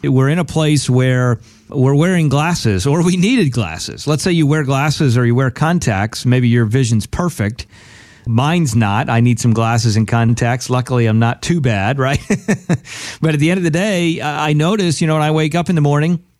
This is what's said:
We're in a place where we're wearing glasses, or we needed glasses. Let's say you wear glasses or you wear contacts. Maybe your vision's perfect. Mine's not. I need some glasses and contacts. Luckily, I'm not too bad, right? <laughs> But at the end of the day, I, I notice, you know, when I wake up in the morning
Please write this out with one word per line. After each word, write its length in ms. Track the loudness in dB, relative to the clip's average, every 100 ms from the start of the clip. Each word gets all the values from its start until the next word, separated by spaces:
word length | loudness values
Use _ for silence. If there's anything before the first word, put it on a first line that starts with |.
We're 260 | 2 2 2
in 100 | 0
a 60 | -2
place 440 | -2 0 0 0
where 500 | 0 2 2 0 -2 -6 -20 _
we're 240 | 0 2
wearing 340 | 2 2 2 0
glasses, 600 | 0 0 -2 0 0 0
or 160 | 0
we 140 | 2 2
needed 340 | 2 2 0
glasses. 560 | -2 -6 -8 -12 -8 -4
Let's 160 | -2
say 80 | 0
you 160 | 2 2
wear 160 | 0
glasses 520 | 0 0 0 0 0 2
or 120 | 2
you 80 | 2
wear 160 | 0
contacts. 760 | 0 0 0 0 -2 -2 -4 0
Maybe 240 | 2 4
your 160 | 2 2
vision's 400 | 0 2 0 -2
perfect. 640 | -4 -4 -2 -6 -6 -16 -20 -20 -20 -20 -14 -2
Mine's 500 | 0 2 2 0 2
not. 320 | 2 0 0
I 120 | 2
need 200 | 2 2
some 140 | 0
glasses 420 | 2 2 0 0 0
and 120 | 0
contacts. 640 | 2 2 2 0 -2 -2
Luckily, 340 | -4 -2 0 2
I'm 140 | 2
not 240 | 2 -2
too 180 | -2 0
bad, 380 | 0 0 0 0
right? 200 | -2 -2
<laughs> 80 | -2 -4 -2 -4 -2 -6 -4 -14 -14 -4
But 140 | -2 2
at 40 |
the 120 | 0
end 80 | 0
of 40 |
the 60 | 0
day, 520 | 0 -2 0 -2 -2
I, 280 | -4 -4 0
I 40 |
notice, 480 | 0 0 0 0 0
you 60 | 0
know, 60 |
when 80 | 0
I 80 | 0
wake 240 | 0 0
up 160 | -2 -2
in 60 | 0
the 60 |
morning 420 | 2 2 0 -2 _